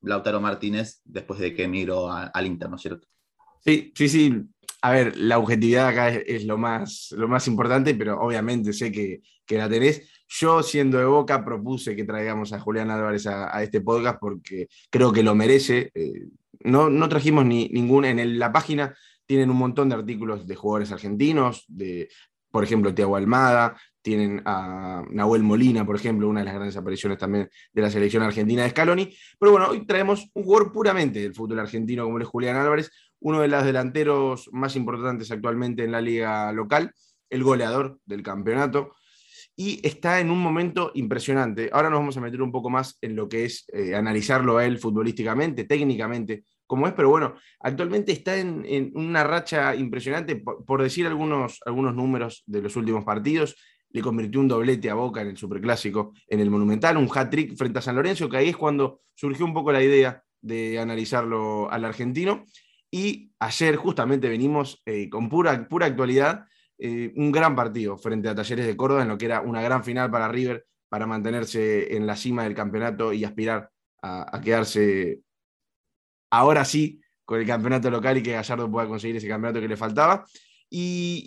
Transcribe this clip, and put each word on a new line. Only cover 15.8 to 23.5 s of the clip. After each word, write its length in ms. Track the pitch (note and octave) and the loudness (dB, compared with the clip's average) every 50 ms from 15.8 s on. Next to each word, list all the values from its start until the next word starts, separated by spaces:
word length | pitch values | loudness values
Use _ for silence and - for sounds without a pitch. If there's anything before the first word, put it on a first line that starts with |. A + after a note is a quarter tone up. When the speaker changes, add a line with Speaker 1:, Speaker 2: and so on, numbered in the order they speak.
| - - - | 0 -2 -6
Speaker 2:
Eh, 320 | E2 D#2+ C#2 - - - - - _ _ _ - _ | -6 -6 -6 -6 -10 -14 -18 -20 _ _ _ -20 _
no, 300 | - A#2+ B2+ C#3+ D#3 D#3 | 0 4 4 6 6 6
no 200 | C#3 D3+ D#3+ D#3 | 4 2 2 2
trajimos 360 | D3+ D3+ C3+ D#3 D3+ D3+ C3 | 0 2 2 4 4 6 6
ni, 240 | B2 A#2 A#2 A2+ - | 4 4 2 0 0
ningún, 360 | - B2 A#2+ A#2+ C3 C#3 C#3 | 0 0 2 4 4 4 4
en 140 | C3 A#2+ A#2+ | 4 0 0
el, 180 | A#2+ A#2+ A#2 A#2 | 0 0 0 0
la 140 | A#2+ A#2 | -2 2
página 420 | A2 D#3+ D#3 - D3+ D3 C#3+ C3+ C3+ - _ _ _ _ _ | 0 0 0 0 -2 -2 -2 -4 -6 -14 _ _ _ _ _
tienen 240 | _ C3+ C3+ C3 B2+ | _ 2 4 4 4
un 80 | B2+ B2+ | 4 2
montón 320 | B2+ B2+ A#2+ C#3+ C#3 C3+ | 2 2 2 2 2 2
de 60 | A#2+ | 0
artículos 500 | A2 G#2+ G#2+ A#2+ G#2 A2+ A2 G#2+ G2+ F2 | 0 -4 -6 -8 -6 -6 -6 -6 -8 -8
de 100 | F2+ F#2+ | -10 -12
jugadores 360 | - - G#2 G#2 G#2+ G2+ G2+ | -6 -2 -2 -2 -2 -2 -4
argentinos, 720 | G2 F2+ G#2 G2 G#2 G#2 C#3 D3+ D#3+ D3 C3 B2 A2 - - _ | -8 -8 -8 -6 -2 0 2 2 4 4 2 2 0 -4 -12 _
de, 400 | D#2 F#2 G2 F#2 F2 F2 E2 - - - - _ _ _ _ _ | -14 -12 -10 -8 -8 -8 -10 -12 -14 -20 -20 _ _ _ _ _
por 120 | - A2 G2+ | -2 -2 0
ejemplo, 300 | G#2 A2+ G#2+ G#2 G2+ F#2 | 2 2 2 2 2 2
Thiago 220 | G#2+ G2+ G2 G2 | 2 2 2 2
Almada, 640 | G2 G2 G#2 B2 C3 C3 B2+ | 2 2 2 4 4 6 6